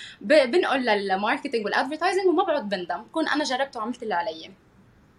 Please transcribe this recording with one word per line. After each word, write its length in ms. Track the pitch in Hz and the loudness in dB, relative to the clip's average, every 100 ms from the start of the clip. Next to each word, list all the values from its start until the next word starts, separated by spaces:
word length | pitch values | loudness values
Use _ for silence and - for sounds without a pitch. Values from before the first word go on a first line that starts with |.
| - - | -18 -8
ب-، 300 | 202 302 262 | 4 6 6
بنقل 340 | 349 - 269 240 | 4 2 0 2
للماركتينج 800 | 208 196 190 208 285 285 233 202 | 0 2 0 0 -2 -2 -4 0
والادفرتايزنج 640 | 214 269 302 359 392 381 | -2 -2 0 0 2 2
وما 160 | 320 | 2
بعد 260 | 381 294 208 | 2 0 -2
بندم، 320 | 190 175 180 | -6 -4 -8
بكون 260 | 233 320 311 | -6 -4 -2
أنا 160 | 294 | 0
جربت 340 | 294 254 269 247 | -2 -2 -4 -6
وعملت 260 | 220 240 | -8 -8
اللي 100 | 226 | -4
علي. 380 | 175 160 160 - - _ _ _ _ _ | -4 -4 -8 -14 -20 _ _ _ _ _